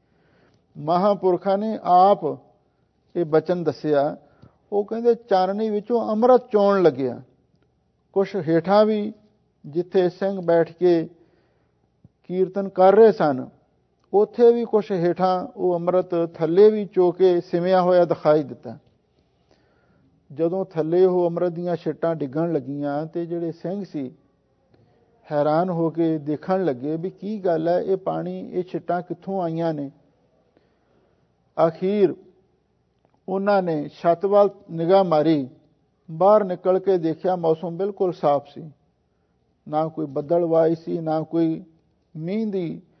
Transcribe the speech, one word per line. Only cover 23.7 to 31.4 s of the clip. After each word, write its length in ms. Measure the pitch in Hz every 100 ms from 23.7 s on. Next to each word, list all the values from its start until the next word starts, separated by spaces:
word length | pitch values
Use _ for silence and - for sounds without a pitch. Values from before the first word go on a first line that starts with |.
| 202 180
ਸੀ 260 | 151 127 - _ _ _ _ _ _ _ _ _ _ -
ਹੈਰਾਨ 380 | 147 147 156 185
ਹੋ 200 | 165 165
ਕੇ 280 | 165 165 160
ਦੇਖਣ 480 | 143 147 - 190 175
ਲੱਗੇ 320 | 123 139 165
ਵੀ 120 | 185
ਕੀ 360 | 185 190 214 185
ਗੱਲ 220 | 160 165
ਹੈ, 140 | 180
ਇਹ 160 | - 190
ਪਾਣੀ, 520 | 170 165 170 185 -
ਇਹ 120 | 180
ਛਿੱਟਾਂ 380 | 180 170 165 175
ਕਿੱਥੋਂ 400 | 170 170 190 196
ਆਈਆਂ 320 | 170 165 170
ਨੇ। 180 | 151 139 - _ _ _ _ _ _ _ _ _ _ _ _ _ _